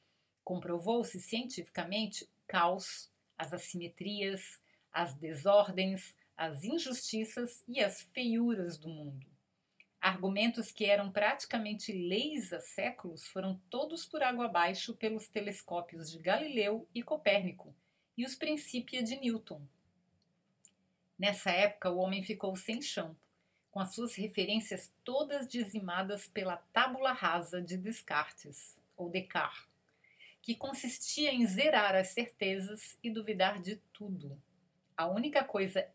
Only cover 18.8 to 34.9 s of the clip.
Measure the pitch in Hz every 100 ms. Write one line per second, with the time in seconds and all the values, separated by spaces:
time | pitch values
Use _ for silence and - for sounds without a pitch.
18.8 | - 254 226 269 247 220 - 147 143 _
19.8 | _ _ _ _ _ _ _ _ - _
20.8 | _ _ _ - 202 196 190 175 208 -
21.8 | 185 180 185 190 185 202 190 185 - 233
22.8 | 285 - 165 165 _ _ _ _ _ 196
23.8 | 185 226 240 - 214 - 185 220 - 220
24.8 | - - - 269 294 285 254 247 196 208
25.8 | 185 180 196 202 - 208 185 170 - 226
26.8 | 262 262 262 247 175 170 165 180 170 185
27.8 | 196 233 - 151 156 - 147 - - -
28.8 | _ - 175 180 180 170 - - - _
29.8 | _ _ _ _ - - - 233 269 269
30.8 | 240 - - - 294 254 214 190 302 240
31.8 | 202 190 190 - 233 - 190 190 196 214
32.8 | - - 233 220 214 190 190 202 180 214
33.8 | _ - 208 175 143 143 _ _ _ _
34.8 | _